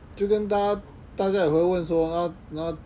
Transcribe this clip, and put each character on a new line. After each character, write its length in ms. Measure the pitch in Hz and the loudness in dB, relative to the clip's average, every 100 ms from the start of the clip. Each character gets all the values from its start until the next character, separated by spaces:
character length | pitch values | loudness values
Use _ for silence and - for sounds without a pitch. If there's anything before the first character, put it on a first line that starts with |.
| - - | -20 -4
就 120 | 202 | 0
跟 200 | 214 208 | 2 2
大 100 | 202 | 2
家， 240 | 202 208 - - - - | 2 0 -4 -18 -14 -2
大 160 | 196 | 0
家 140 | 196 165 | 2 4
也 40 | |
会 120 | 160 | 4
问 240 | 175 180 160 | 4 2 0
说， 480 | 165 160 170 175 160 - | 0 0 0 -2 -4 -12
那， 120 | 151 | -8
那 160 | 165 156 | -6 -8